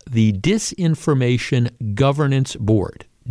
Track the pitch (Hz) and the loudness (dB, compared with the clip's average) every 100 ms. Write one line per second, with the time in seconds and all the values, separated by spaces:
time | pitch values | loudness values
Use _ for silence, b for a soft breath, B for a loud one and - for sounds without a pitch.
0 | - 117 110 98 147 214 - - 170 156 | -4 2 2 2 0 -2 -2 -2 -2 0
1 | - 139 123 123 - 131 120 - 110 101 | 0 0 2 0 0 0 0 -4 -6 0
2 | 135 143 143 135 131 - 101 110 87 - | 0 2 0 0 -2 -2 0 0 0 -8
3 | - _ - | -20 _ -6